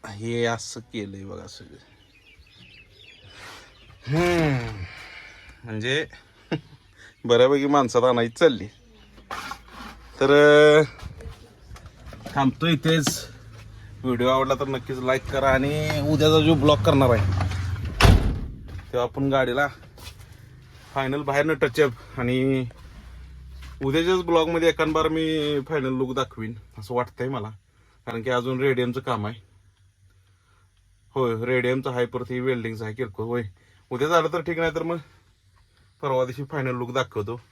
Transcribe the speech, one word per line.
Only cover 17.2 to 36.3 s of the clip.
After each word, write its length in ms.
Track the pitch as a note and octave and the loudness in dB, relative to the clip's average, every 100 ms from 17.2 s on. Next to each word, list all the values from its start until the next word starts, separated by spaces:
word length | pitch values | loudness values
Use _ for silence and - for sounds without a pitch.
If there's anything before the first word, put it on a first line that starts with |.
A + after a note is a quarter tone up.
| - - - - - - - - - - - - - - - | 2 0 -2 -4 -6 -6 -8 4 6 6 4 -4 -8 -14 -16
तेव्हा 340 | - - B2 | -16 -6 -4
आपण 260 | A#2+ - C#3 | -4 -2 0
गाडीला 380 | C3+ B2+ B2 C#3+ - - - - - - - - - - - - | 2 2 0 -2 -4 -20 -20 -20 -18 -20 -20 -20 -20 -20 -20 -8
फायनल 280 | C3+ C3 C#3+ | -4 -2 -4
बाहेरनं 320 | C#3 C#3 D3+ | 0 2 2
टचअप 380 | D3 D3 B2 C#3+ A#2 - - | 2 0 4 2 2 -14 -6
आणि 480 | B2 B2+ C3+ C3 B2 - - - - - - - - - - - | -2 0 0 0 -4 -12 -20 -20 -20 -20 -20 -20 -20 -18 -18 -6
उद्याच्याच 400 | C3+ D#3 E3+ F#3 | 0 2 2 0
ब्लॉगमध्ये 460 | E3+ E3+ D#3+ E3+ E3 | 2 2 2 2 2
एकांबार 380 | D#3 D#3 D#3 D#3+ | 2 0 0 0
मी 500 | D#3+ D#3+ D#3 D3 C#3+ C3+ | 0 -2 -2 -2 -4 -2
फायनल 240 | D#3 C3 | -4 -2
लुक 220 | C3 C3 | -2 -2
दाखवीन 380 | C3 B2+ - A2 A#2 - - | -4 -6 -6 -10 -12 -18 -18
असं 180 | G#2 | -6
वाटतंय 340 | B2 B2 - C3 | -4 -4 -6 -8
मला, 200 | C3 G#2+ G#2+ _ _ _ _ | -6 -10 -14 _ _ _ _
कारण 160 | - A#2 | -10 -6
की 80 | A#2+ | -2
अजून 300 | B2 B2 B2+ | -2 -2 0
रेडियमचं 400 | C#3 B2+ B2 B2+ | 0 0 -2 -4
काम 280 | C3 A2+ G#2+ | -4 -4 -4
आहे. 140 | A2 _ _ _ _ _ _ _ _ _ _ _ _ _ _ _ _ _ | -10 _ _ _ _ _ _ _ _ _ _ _ _ _ _ _ _ _
होय, 300 | C3+ B2 A2 | -2 -2 -2
रेडियमचं 440 | A#2+ B2+ B2 C3 C3 | -2 -2 0 -2 -4
आहे, 160 | B2 | -4
परत 200 | A#2+ B2 A#2+ | -4 -4 -6
ही 100 | B2+ | -4
वेल्डिंगचं 460 | C3 B2 A2+ A2 | -2 -4 -6 -8
आहे 80 | A2 | -10
किरकोळ. 320 | G#2+ A#2 G2 | -8 -8 -8
होय, 180 | A2+ A#2+ G#2 _ _ _ _ | -6 -4 -6 _ _ _ _
उद्या 180 | B2 D3 | -4 2
झालं 200 | E3+ D#3 | 2 2
तर 80 | E3+ | -4
ठीक, 180 | D#3 E3 | -4 -2
नाही 160 | E3 | -2
तर 80 | D#3+ | -2
मग 140 | E3 E3+ - _ _ _ _ _ _ _ _ _ | -4 -6 -10 _ _ _ _ _ _ _ _ _
परवा 240 | C#3+ B2+ | -2 0
दिवशी 180 | B2+ | -2